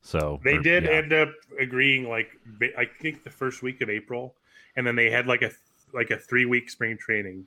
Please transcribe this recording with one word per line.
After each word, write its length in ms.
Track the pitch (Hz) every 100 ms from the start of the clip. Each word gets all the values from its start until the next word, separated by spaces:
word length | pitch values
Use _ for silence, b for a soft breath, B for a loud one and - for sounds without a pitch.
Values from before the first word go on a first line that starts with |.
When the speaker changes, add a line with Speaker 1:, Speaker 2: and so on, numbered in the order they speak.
Speaker 1:
so, 380 | - 82 76 73
Speaker 2:
they 120 | 127 147
Speaker 1:
or, 40 |
Speaker 2:
did 220 | 147 175 160
Speaker 1:
yeah. 60 |
Speaker 2:
end 220 | 156 151
up 200 | 156 151 151 _ 135
agreeing, 480 | 131 127 135 135 123
like, 220 | 113 113 - 117
ba-, 320 | 107 123 -
I 60 | 123
think 380 | - 160 156
the 60 | -
first 320 | - 131 123
week 200 | 127 127
of 80 | 110
April, 460 | 107 104 123 127 _ b b b -
and 120 | 123
then 80 | 120
they 140 | 117
had, 180 | 117 123
like, 140 | 120
a, 100 | 113 - _ _ _
like, 160 | 123 117
a 60 | 110
three-week 520 | - 123 123 123 120
spring 280 | - 113 110
training 480 | - 107 98 92